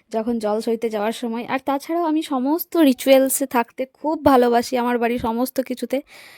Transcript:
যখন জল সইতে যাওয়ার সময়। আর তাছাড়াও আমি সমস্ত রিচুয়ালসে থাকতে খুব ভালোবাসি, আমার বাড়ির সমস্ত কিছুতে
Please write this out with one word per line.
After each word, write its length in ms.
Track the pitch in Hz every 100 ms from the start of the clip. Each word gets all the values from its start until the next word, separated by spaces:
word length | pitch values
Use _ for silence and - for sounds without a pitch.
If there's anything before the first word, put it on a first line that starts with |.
| _
যখন 260 | 226 220 233
জল 220 | 208 214
সইতে 280 | 226 226 233
যাওয়ার 220 | 214 208
সময়। 340 | 220 240 226 233
আর 140 | 269 -
তাছাড়াও 400 | 277 - 339 339
আমি 160 | 311
সমস্ত 560 | 320 262 262 339 - 339
রিচুয়ালসে 680 | 294 247 262 269 269 - 269
থাকতে 400 | 240 233 - 254
খুব 400 | _ 294 320 285
ভালোবাসি, 520 | 262 247 240 240 247
আমার 200 | 240 247
বাড়ির 220 | 233 240
সমস্ত 420 | 240 233 254 -
কিছুতে 400 | 254 247 233 262 - - -